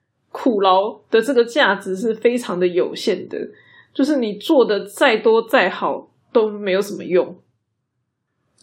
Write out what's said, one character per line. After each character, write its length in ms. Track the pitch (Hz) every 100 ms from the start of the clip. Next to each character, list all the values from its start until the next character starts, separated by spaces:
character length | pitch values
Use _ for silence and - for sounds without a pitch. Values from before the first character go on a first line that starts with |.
| _ _ _
苦 300 | - 269 208
劳 360 | 196 185 214 - _
的 140 | 226
这 100 | 226
个 120 | 247
价 320 | 233 302 226 196
值 180 | 190
是 180 | 190 226
非 240 | 220 240 240
常 220 | 240 180
的 80 | 180
有 260 | 175 -
限 360 | - - 185 -
的， 100 | - - - _ _ _
就 80 | -
是 140 | 277 285
你 180 | 220
做 300 | 202 - 302
的 200 | 214 202
再 320 | 190 - 285 214
多 220 | 233 226
再 300 | 220 262 185
好 380 | - 165 123 - _ _
都 160 | 240 214
没 240 | 208 202
有 80 | 190
什 160 | 202 -
么 80 |
用。 320 | 170 175 123 - _ _ _ _ _ _ _ _ _ _ _ _